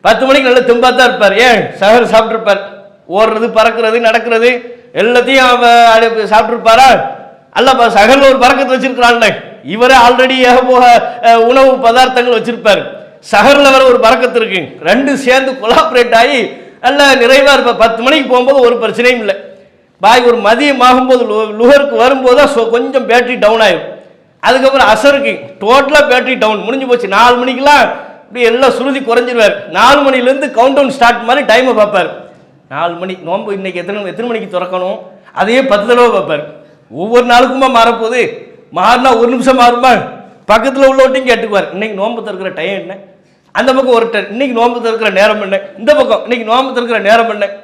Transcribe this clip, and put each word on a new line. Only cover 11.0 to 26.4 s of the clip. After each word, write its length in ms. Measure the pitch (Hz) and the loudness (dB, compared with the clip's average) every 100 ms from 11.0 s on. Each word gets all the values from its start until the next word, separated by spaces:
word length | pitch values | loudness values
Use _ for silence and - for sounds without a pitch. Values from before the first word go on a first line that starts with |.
| - - | 0 -2
அஹ், 140 | 233 233 | 2 4
உணவு 540 | 233 262 269 262 233 | 4 4 4 2 2
பதார்த்தங்கள் 520 | 240 254 247 247 233 | 2 2 0 -2 -2
வச்சிருப்பாரு. 420 | 233 233 214 185 - - - - - | -4 -4 0 0 -2 -16 -20 -20 -2
சஹர்ல 400 | 208 262 285 277 | 2 4 4 4
வேற 140 | 269 262 | 4 4
ஒரு 140 | 240 | 4
பறக்கத்து 360 | 220 240 240 240 | 2 2 0 -2
இருக்கு. 420 | 214 190 135 - | -4 -6 -8 -8
ரெண்டு 340 | 156 226 277 269 | -2 0 0 -2
சேர்ந்து 340 | 247 262 262 | 0 0 0
கொலாபரேட் 640 | 254 214 311 311 247 233 226 | -6 -2 0 0 0 2 0
ஆகி 360 | 254 277 190 - - - | 0 -4 -6 -10 -20 -6
நல்ல 340 | 240 285 277 254 | -4 0 2 2
நிறைவா 380 | 240 269 277 | 2 2 4
இருப்பார். 240 | 262 240 226 | 2 0 0
பத்து 260 | 226 226 | 0 0
மணிக்கு 260 | 247 311 262 | -2 -2 0
போகும்போது 300 | 247 247 277 | 0 2 2
ஒரு 160 | 240 240 | 2 0
பிரச்சனையும் 440 | 220 202 247 247 | -4 -2 0 0
இல்லை. 160 | 208 - - - _ _ _ _ | -4 -8 -12 -20 _ _ _ _
பாய் 240 | 190 247 | 2 2
ஒரு 140 | 240 220 | 2 0
மதியம் 440 | 202 240 285 262 | 0 0 0 2
ஆகும்போது, 420 | 247 262 254 254 | 2 2 2 0
லு-, 280 | 226 208 214 214 | 0 -4 -4 0
லுஹருக்கு 360 | 240 285 277 226 | 4 4 2 0
வரும்போது 400 | 247 269 254 247 | 0 2 2 2
தான் 140 | 277 233 | 2 0
சொ-, 140 | 226 | -2
கொஞ்சம் 400 | 233 269 262 226 | -2 -2 -4 0
பேட்டரி 300 | 240 240 240 | 0 0 -2
டவுன் 220 | 208 226 | 0 2
ஆயிடும். 340 | 214 165 - - - _ _ _ | 0 0 -6 -16 -20 _ _ _
அதுக்கப்புறம் 480 | 208 262 262 269 214 | -2 2 2 2 2
அசருக்கு 520 | 220 277 277 226 185 - - | 2 2 0 -2 -8 -14 -8
டோட்டலா 520 | 202 262 269 294 285 | 0 2 2 0 2
பேட்டரி 260 | 247 247 | 0 -2
டவுன், 260 | 247 | -2